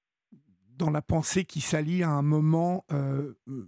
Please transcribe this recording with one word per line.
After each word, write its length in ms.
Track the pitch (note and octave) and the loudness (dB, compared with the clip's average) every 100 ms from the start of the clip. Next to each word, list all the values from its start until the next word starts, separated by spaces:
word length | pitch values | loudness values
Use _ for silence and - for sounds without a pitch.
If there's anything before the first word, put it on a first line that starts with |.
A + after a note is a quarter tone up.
| _ _ _ C#3 _ F#2 G2 B2+ | _ _ _ -20 _ _ _ -4
dans 120 | D#3 | 0
la 120 | D3+ | 0
pensée 440 | - E3 - F#3+ F#3 | 0 0 0 0 -2
qui 160 | D#3 | -4
s'allie 400 | - D#3 D3+ F3+ | -2 -2 0 0
à 60 | E3+ | 0
un 120 | C#3+ | 2
moment, 600 | C#3+ D3+ D#3 D#3+ F3 F3+ - | 2 4 4 2 2 -2 -4
euh, 420 | C#3+ C#3 C3+ C#3+ - - C3 | -4 -2 -4 -6 -10 -12 -12